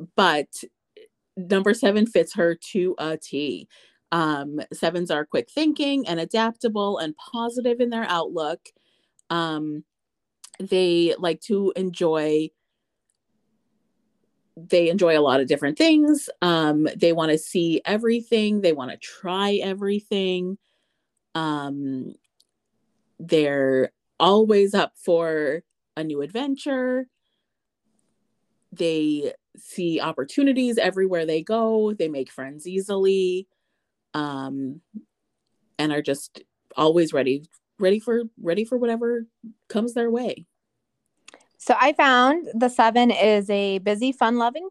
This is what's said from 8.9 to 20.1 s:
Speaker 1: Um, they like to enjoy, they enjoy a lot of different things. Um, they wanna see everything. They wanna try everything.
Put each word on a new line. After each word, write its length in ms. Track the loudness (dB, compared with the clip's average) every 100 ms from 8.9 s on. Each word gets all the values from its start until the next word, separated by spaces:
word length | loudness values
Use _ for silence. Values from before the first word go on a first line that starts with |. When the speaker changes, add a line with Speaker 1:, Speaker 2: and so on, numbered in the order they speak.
| _ _ _ -6
Speaker 1:
Um, 540 | -4 -2 -4 -6 -8 -12 _ _ _ _ _ -20 -12
they 540 | -2 0 2 2 2 0
like 220 | -2 -4
to 300 | -2 -2 0
enjoy, 760 | -2 -4 -2 0 0 0 0 -2 _ _ _ _ _ _ _ _ _ _ _ _ _ _ _ _ _ _ _ _ -20
they 320 | 0 2 4
enjoy 280 | 4 4 6
a 40 |
lot 180 | 6 4
of 80 | 2
different 280 | 0 0 2
things. 500 | 4 6 4 2 -2 -2
Um, 440 | 2 2 2 2 0 2
they 160 | 2
wanna 260 | 2 2 0
see 420 | 0 -2 0 0
everything. 760 | -2 -2 0 -2 0 0 2 2
They 120 | 2
wanna 260 | 0 -4 -12
try 560 | -16 -12 -6 -2 0
everything. 1040 | 0 -2 -4 -2 -4 -2